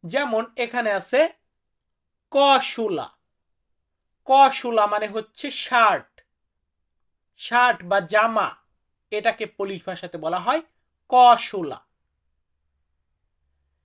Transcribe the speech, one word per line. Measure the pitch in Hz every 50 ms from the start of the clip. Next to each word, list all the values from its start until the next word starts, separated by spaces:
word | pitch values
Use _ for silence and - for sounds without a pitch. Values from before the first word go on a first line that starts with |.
| -
যেমন | 170 185 269 285 254 226 220 220 - _ -
এখানে | 247 233 - 247 233 214
আছে | 202 190 180 - - 262 311 339 - _ _ _ _ _ _ _ _ _ _ _ _ _ _ _ _ _ _ _
কসুলা। | - 269 277 277 269 254 - - - - 226 208 185 147 120 - _ _ _ _ _ _ _ _ _ _ _ _ _ _ _ _ _ _ _ _ _ _ _
কসুলা | - 262 269 269 262 - - - 240 233 220 208 208
মানে | 208 208 208 214
হচ্ছে | 202 220 214 _ _ - - 285
শার্ট। | 269 - - - 254 247 226 214 185 147 - _ _ _ _ _ _ _ _ _ _ _ _ _ _ _ _ _ _ _ _ _ _ _ _ _ _ -
শার্ট | - - 233 240 247 247 226 180 175
বা | 175 190 202
জামা, | 180 165 208 214 214 226 226 220 190 135 - _ _ _ _ _ _ _ _ _ _ _
এটাকে | - 208 208 233 220 - 220
পোলিশ | 208 _ _ 202 196 196 175 -
ভাষাতে | - 185 165 - 170 - 165
বলা | 156 160 170 180
হয় | 175 220 277 320 330 _ _ _ _ _ _ _ _ _
কসুলা। | - 254 247 247 240 226 - - - 196 170 143 123 - _ _ _ _ _ _ _ _ _ _ _ _ _ _ _ _ _ _ _ _ _ _ _ _ _ _ _ _ _ _ _ _ _ _ _ _ _ _ _ _ _